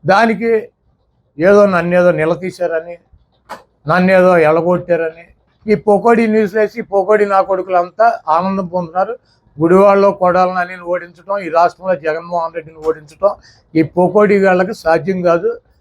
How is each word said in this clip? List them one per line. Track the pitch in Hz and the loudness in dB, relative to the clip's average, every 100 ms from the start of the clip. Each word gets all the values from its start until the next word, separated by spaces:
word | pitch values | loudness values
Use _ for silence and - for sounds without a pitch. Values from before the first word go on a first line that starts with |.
| 151 | 2
దానికి | 190 226 214 233 220 - _ _ _ _ _ _ - | 2 2 0 -2 -2 -4 _ _ _ _ _ _ -2
ఏదో | 170 202 202 | 2 4 4
నన్ను | 180 170 180 | 2 0 2
ఏదో | 180 | 2
నిలదీశారని, | 160 156 165 185 175 175 165 170 175 _ _ _ _ _ - _ _ 143 | 0 -2 -2 -6 -6 -6 -6 -8 -18 _ _ _ _ _ -20 _ _ -2
నన్ను | 170 185 | 0 2
ఏదో | 185 180 180 | 4 4 4
ఎలగొట్టారని | 151 156 170 180 180 170 160 160 170 _ _ _ - | 4 2 0 -2 -2 -4 -4 -10 -20 _ _ _ -4
ఈ | 208 | -2
పొకోడి | 214 202 208 233 226 | 2 2 2 2 2
న్యూస్ | 214 208 214 | 0 0 -2
వేసి, | 214 240 | -4 -4
పొకోడి | 220 196 185 214 208 | -6 -4 0 0 2
నా | 196 | 0
కొడుకులంతా | 190 190 185 180 180 _ 233 226 - | 0 -2 -2 -2 -2 _ 0 0 -2
ఆనందం | 156 190 190 180 | -2 -2 -4 -6
పొందుతున్నారు. | 180 170 175 196 247 _ _ _ - | -8 -8 -6 -6 -6 _ _ _ -4
గుడివాడలో | 160 185 202 196 202 | 2 4 4 4 2
కొడాలి | 196 180 175 185 | 0 0 2 0
నానిని | 185 175 185 | -2 -8 -8
ఓడించడం, | 175 175 170 165 175 202 | -6 -6 -8 -20 -10 -8
ఈ | 180 | -4
రాష్ట్రంలో | 160 170 165 185 180 | 0 0 0 -6 -4
జగన్మోహన్ | 156 156 170 175 165 | -4 -6 -6 -6 -6
రెడ్డిని | 165 156 160 | -10 -16 -10
ఓడించడం | 156 156 151 156 196 - _ _ _ 160 | -6 -6 -8 -4 -4 -4 _ _ _ -2
ఈ | |
పొకోడి | 151 175 180 190 208 202 | -2 0 0 2 2 2
గాళ్ళకి | 190 180 185 | 2 0 -2
సాధ్యం | 226 160 165 151 185 | -4 -2 -2 -2 -4
కాదు. | 175 170 202 - _ _ | 0 0 -2 -8 _ _